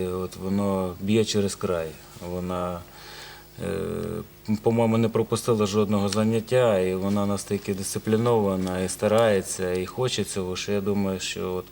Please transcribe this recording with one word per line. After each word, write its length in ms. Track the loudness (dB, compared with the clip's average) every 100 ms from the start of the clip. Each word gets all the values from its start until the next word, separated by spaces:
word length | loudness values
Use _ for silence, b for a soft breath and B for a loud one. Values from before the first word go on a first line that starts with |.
| -2
от 300 | -4 -6 -6
воно 600 | -2 0 0 0 -2 -4
б'є 260 | 2 2 2
через 300 | 0 0 -2
край. 320 | -2 -2 -4 -10 -18 -14 -8
Вона, 480 | -6 -4 -4 -4 -6 -10 B B B B B B -10
е, 920 | -6 -4 -4 -6 -6 -8 -10 -10 -4 0
по-моєму, 360 | 2 4 4 4
не 120 | 2
пропустила 560 | 2 0 0 2 2 2
жодного 440 | 2 2 2 2
заняття, 720 | 2 2 2 2 4 4 4
і 160 | 2 0
вона 300 | 2 2 2
настільки 480 | 0 -2 -4 -2
дисциплінована, 1040 | -4 -4 -4 0 2 4 4 4 0 0 0
і 100 | -2
старається, 840 | 0 2 4 6 4 0 -4 -2
і 120 | -2 -4
хоче 380 | -2 -2 -2
цього, 320 | -2 -4 -4 -4
що 160 | -2
я 100 | -2
думаю, 380 | 0 0 0 -2
що 340 | -6 -6 -4
от 120 | -6 -6